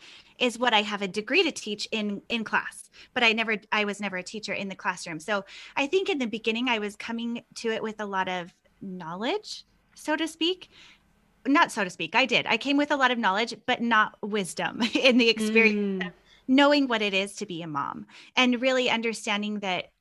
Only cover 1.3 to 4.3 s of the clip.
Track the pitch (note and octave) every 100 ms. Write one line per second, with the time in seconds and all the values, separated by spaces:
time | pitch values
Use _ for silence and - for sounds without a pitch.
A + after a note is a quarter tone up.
1.3 | D#4 E4+ - - G#3 - A3+ G#3 G3+ -
2.3 | A#3 G#3+ G3+ - - - - - - A#3
3.3 | A3 A3+ G#3+ - A3 G#3 G3+ G#3 F#3 F3+